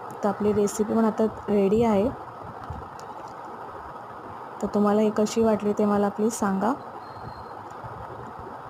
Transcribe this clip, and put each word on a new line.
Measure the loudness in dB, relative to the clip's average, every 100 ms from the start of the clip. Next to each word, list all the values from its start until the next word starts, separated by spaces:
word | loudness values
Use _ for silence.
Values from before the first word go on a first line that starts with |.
| -12 -2
तर | -2
आपली | 2 2
रेसिपी | 4 2 2 2
पण | 4
आता | 4 4 0 0 0
रेडी | 4 6 6
आहे. | 6 6 4 0 -10 -12 -12 -12 -10 -10 -10 -12 -12 -12 -12 -12 -12 -12 -12 -12 -12 -12 -12 -12 -12 -12 -12 -6
तर | 0
तुम्हाला | 4 4 6
ही | 4
कशी | 2 2 4
वाटली | 4 4 2
ते | 2
मला | 4 4 2
प्लीज | 2 0
सांगा. | 2 0 2 0 0 -6 -12 -14 -12 -12 -12 -14 -14 -14 -12 -12 -12 -12 -12 -12 -12 -12 -12 -12